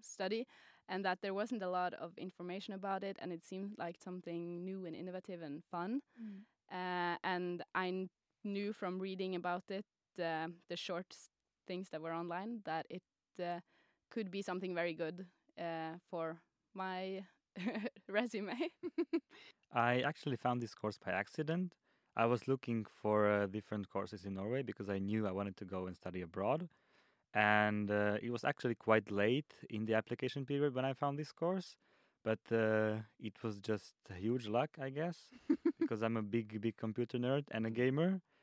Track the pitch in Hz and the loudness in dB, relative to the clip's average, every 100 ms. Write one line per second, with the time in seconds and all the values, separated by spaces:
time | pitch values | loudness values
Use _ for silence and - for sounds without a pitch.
0 | - - 190 226 254 - - - - 190 | -14 -4 -2 0 -4 -12 -20 -20 -6 -2
1 | 190 180 202 196 220 233 185 180 180 - | 0 0 -2 -2 -2 -2 -2 0 0 -2
2 | 170 - 185 - 175 190 214 190 196 190 | -10 -10 -12 -10 -8 -8 -8 -6 -2 -2
3 | 196 196 180 170 - 190 202 208 170 175 | -4 -6 -8 -8 -8 -8 -6 -6 -8 -6
4 | 185 180 175 170 170 175 185 190 175 - | -10 -8 -6 -6 -6 -6 -6 -6 -6 -8
5 | 180 185 - 175 156 156 - 175 185 269 | -6 -8 -8 -8 -8 -8 -6 -4 0 -2
6 | - 240 220 196 220 _ - 185 180 180 | -4 -12 -12 -12 -16 _ -10 -4 -2 0
7 | 175 170 190 180 180 175 - 185 180 185 | 0 0 0 0 0 -4 -4 -2 0 -2
8 | 185 - _ _ 208 202 202 214 185 185 | -4 -10 _ _ -6 -2 -2 -2 -4 -2
9 | 190 190 185 180 175 180 - 196 - _ | -4 -2 -2 0 0 -2 -2 -6 -8 _
10 | _ - 165 160 165 170 - 175 - 175 | _ -4 0 0 -2 -8 -8 -6 -4 -6
11 | - - - _ _ _ - 180 190 156 | -6 -14 -18 _ _ _ -8 -6 -6 -6
12 | 165 165 170 175 220 233 156 160 - 180 | -4 -4 -2 -4 -4 -6 -2 -2 -2 -8
13 | - _ _ - 175 175 - _ _ _ | -12 _ _ -6 -4 -4 -8 _ _ _
14 | _ 233 190 196 196 185 185 175 170 160 | _ -6 -4 -4 -2 -2 0 0 0 0
15 | 160 175 180 _ _ - 170 165 160 175 | -4 -4 -12 _ _ -8 -6 -4 -6 -8
16 | - 170 165 165 _ _ _ 190 190 185 | -8 -4 -4 -6 _ _ _ -8 -4 -4
17 | 190 190 185 _ _ - 202 208 220 - | -4 -6 -8 _ _ -6 -4 -2 -4 -6
18 | - 202 240 208 208 247 339 - 349 - | -2 0 0 -2 -4 -2 -4 -4 -6 -2
19 | - 330 - - - - _ 123 120 123 | 0 -2 -4 -14 -20 -20 _ 2 4 4
20 | 135 - 147 123 123 123 113 - 107 - | 2 0 -2 0 2 0 -2 -2 -4 -2
21 | 98 90 104 - 151 170 180 - _ _ | -2 -2 -2 -4 -2 0 -2 -6 _ _
22 | _ 113 117 123 - 135 - 113 104 - | _ 2 4 4 2 0 0 -2 -2 -2
23 | 107 107 104 104 101 104 - 107 95 98 | 4 6 6 6 2 -2 -4 -6 -4 -4
24 | 98 104 98 95 104 131 117 107 101 98 | -4 -6 -6 -4 -2 -2 -4 -6 -2 0
25 | 98 110 101 95 101 - 95 92 92 90 | 2 2 2 0 -2 -6 -6 -4 -4 -6
26 | 92 90 85 90 104 160 180 - _ _ | -6 -6 -4 0 2 2 -2 -12 _ _
27 | _ _ _ 104 107 107 107 104 101 104 | _ _ _ 4 6 6 6 4 2 4
28 | 104 107 120 117 139 - 123 110 - 110 | 4 2 -2 0 0 0 0 2 6 6
29 | 101 101 107 139 - - - 107 110 110 | 6 4 4 4 0 -12 -8 -4 2 2
30 | - 123 131 143 131 143 147 127 135 131 | 2 -2 -2 -2 -2 2 2 2 -2 0
31 | 143 143 151 - 170 190 - - _ _ | 0 0 -6 -2 -2 0 -4 -14 _ _
32 | _ _ 110 110 - 113 110 110 107 110 | _ _ -2 -2 2 4 6 6 4 2
33 | 110 - 110 - 113 101 98 104 - - | -4 -10 -10 -4 -4 -2 0 -2 -2 -16
34 | - 90 107 127 107 113 151 156 135 139 | -14 -2 0 2 2 2 2 -2 -6 -2
35 | 170 - - 247 - 330 339 - 320 110 | -2 -4 -12 -6 0 2 2 2 0 2
36 | 113 113 104 117 107 110 110 - 110 113 | 4 2 2 0 0 0 -2 0 -2 0
37 | 120 123 123 143 143 113 113 113 127 143 | 0 2 4 2 2 0 0 4 4 6
38 | 180 190 - _ | 4 2 -4 _